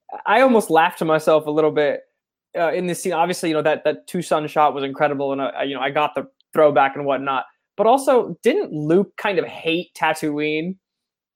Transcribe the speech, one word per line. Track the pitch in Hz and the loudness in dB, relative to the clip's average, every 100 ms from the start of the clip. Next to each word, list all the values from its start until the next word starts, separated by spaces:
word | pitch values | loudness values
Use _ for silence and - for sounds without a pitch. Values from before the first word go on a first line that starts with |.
| - - | -18 -8
I | - 220 | 0 4
almost | 269 226 - | 4 4 2
laughed | 160 170 - | 2 2 0
to | |
myself | 165 156 160 156 151 | 0 2 4 2 2
a | |
little | 151 156 | 0 0
bit, | 151 147 - - _ _ _ _ 175 | 2 0 -2 -8 _ _ _ _ -4
uh, | 165 | -2
in | 165 180 | -2 -4
this | 165 | -4
scene. | 190 | -4
Obviously, | 160 175 175 175 | 0 0 -2 -2
you | |
know, | 156 | 0
that, | 151 147 | 0 0
that | 151 139 - | 0 -4 -6
two | 185 | -8
sun | - 165 151 | -2 -2 0
shot | 160 151 | 2 2
was | 135 | 2
incredible, | 139 135 151 139 139 | -6 -2 -2 0 -4
and, | 135 | -4
uh, | 131 - 139 | -4 -4 -6
you | |
know, | 135 | -4
I | 135 | -4
got | 147 147 | -2 -2
the | - - _ _ | -4 -10 _ _
throwback | - 151 143 135 147 | 2 4 4 2 0
and | |
whatnot. | 143 131 139 131 - _ _ - | -4 -2 -2 -4 -6 _ _ 0
But | 214 | 2
also, | 269 269 247 - 170 | 2 4 2 0 -2
didn't | 226 370 - | 0 0 -2
Luke | 156 151 180 190 - | -4 2 2 0 -4
kind | 214 175 | -4 -2
of | |
hate | 120 - 165 165 - | -4 -6 -4 -4 -6
Tatooine? | - 160 156 156 147 151 156 170 190 _ _ _ _ _ | -4 -2 -2 -4 -4 -4 -4 -6 -10 _ _ _ _ _